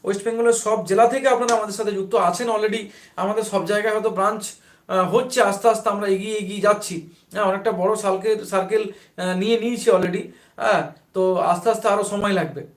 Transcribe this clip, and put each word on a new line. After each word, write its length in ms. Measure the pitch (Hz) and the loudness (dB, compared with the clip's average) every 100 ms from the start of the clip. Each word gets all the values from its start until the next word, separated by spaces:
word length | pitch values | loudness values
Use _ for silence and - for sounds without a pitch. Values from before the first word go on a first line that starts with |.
ওয়েস্ট 200 | 185 196 | -2 -2
বেঙ্গলের 280 | 226 226 233 | -2 2 2
সব 340 | 226 214 214 180 | 2 0 -2 2
জেলা 220 | 196 240 | 4 6
থেকে 200 | 262 262 | 4 2
আপনারা 260 | 240 240 | 2 2
আমাদের 200 | 226 208 | 0 -2
সাথে 180 | 202 208 | -4 -4
যুক্ত 220 | 196 190 | -4 0
আছেন 340 | 220 180 180 233 | 2 2 0 -2
already। 360 | 214 214 226 202 - - - | 0 0 -2 -8 -18 -16 -6
আমাদের 260 | 190 214 | -2 -2
সব 240 | 208 196 170 | -2 -2 0
জায়গায় 280 | 208 214 | 0 0
হয়তো 160 | 214 220 | 0 0
ব্রাঞ্চ, 340 | 185 196 220 - - _ _ - | 0 0 0 -10 -14 _ _ -2
আহ, 260 | 185 180 | 0 2
হচ্ছে, 280 | 220 254 247 | 2 0 0
আস্তে 260 | 202 196 233 | 0 2 2
আস্তে 220 | 220 220 | 2 -2
আমরা 180 | 202 208 | -2 -2
এগিয়ে 280 | 196 214 214 | -2 -2 -6
এগিয়ে 240 | 190 202 | -6 0
যাচ্ছি। 500 | 202 208 - 160 - - _ | 2 2 -2 -10 -12 -20 _
হ্যাঁ, 120 | 196 | -2
অনেকটা 280 | 196 196 220 | -2 0 -2
বড় 240 | 185 190 214 | 0 -2 0
সার্কেল, 480 | 202 190 220 214 | -2 -2 -2 -2
সার্কেল, 480 | - 196 185 220 202 - - - | -2 -2 0 -2 -2 -10 -20 -8
আহ, 200 | 185 180 | -4 -2
নিয়ে 240 | 214 226 | 0 0
নিয়েছি 300 | 233 233 233 | 0 0 4
already। 320 | 185 175 175 - - _ - | 4 2 -2 -8 -16 _ -4
হ্যাঁ, 360 | 214 185 143 - _ | 2 2 0 -12 _
তো 220 | 190 185 180 | 0 2 2
আস্তে 340 | 170 175 226 | 0 2 0
আস্তে 180 | 214 220 | 0 0
আরও 160 | 208 | 0
সময় 280 | 196 202 202 | 0 -2 0
লাগবে। 340 | 190 156 143 - | 0 -2 -8 -16